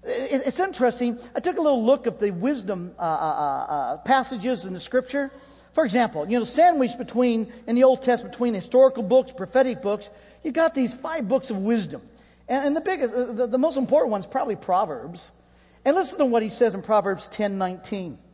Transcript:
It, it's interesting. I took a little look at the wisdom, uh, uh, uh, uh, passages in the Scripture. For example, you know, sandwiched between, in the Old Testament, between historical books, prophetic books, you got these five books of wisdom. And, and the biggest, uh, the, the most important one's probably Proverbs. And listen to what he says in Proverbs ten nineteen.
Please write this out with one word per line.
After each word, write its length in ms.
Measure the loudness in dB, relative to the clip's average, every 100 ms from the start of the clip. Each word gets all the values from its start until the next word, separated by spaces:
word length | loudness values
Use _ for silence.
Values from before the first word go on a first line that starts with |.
It, 380 | -4 -6 -2 -2 -2
it's 120 | -2
interesting. 580 | -2 2 0 2 -2 -2 -6
I 60 | -4
took 180 | -4 0
a 40 |
little 200 | 2 2
look 240 | 4 2 2
at 140 | -2
the 120 | -2
wisdom, 640 | 0 -2 -2 -4 -6 -8 -6
uh, 20 |
uh, 40 | -4
uh, 680 | -2 -2 -2 -2 -2 -4
uh, 240 | -4 -4 -6
passages 640 | 2 2 2 -6 -4 -4 -4
in 80 |
the 80 | -10
Scripture. 500 | -4 -4 -2 -4 -4 -8 -20 -20 -6
For 140 | 0 2
example, 420 | 2 2 0 -2
you 100 | -2
know, 60 |
sandwiched 540 | 0 4 6 6 0 -2
between, 560 | -6 0 2 2 -2 -8 -2
in 80 | 4
the 100 | 6
Old 160 | 4
Testament, 320 | 2 0 -2
between 200 | -4 -2
historical 500 | -2 0 6 6 4
books, 280 | 2 2 2
prophetic 500 | -8 -2 2 2 0
books, 280 | -4 -4 -6 -20 -20 -10
you 80 | -6
got 220 | 0 0
these 200 | 2 -2
five 340 | -2 -8 -6 0
books 240 | -2 -2
of 60 | -4
wisdom. 440 | 0 0 -2 -10 -16 -20 _ _ -4
And, 180 | -2 0
and 80 | -2
the 60 |
biggest, 320 | -2 -2 -2
uh, 180 | -2 -4
the, 160 | -4 -2
the 100 | 0
most 200 | 0 0
important 340 | 2 2 2
one's 140 | -2 -4
probably 300 | -4 -4 -6
Proverbs. 760 | 0 0 0 -4 -10 -14 -16 _ _ _ _ _ 0
And 100 | 2
listen 240 | 0 0
to 60 | 2
what 180 | 2
he 60 | 0
says 240 | 2 0
in 80 | 0
Proverbs 480 | 0 2 2 -4 -8
ten 280 | -4 -4 -2
nineteen. 600 | -4 -6 -8 -8 -8 -12 -20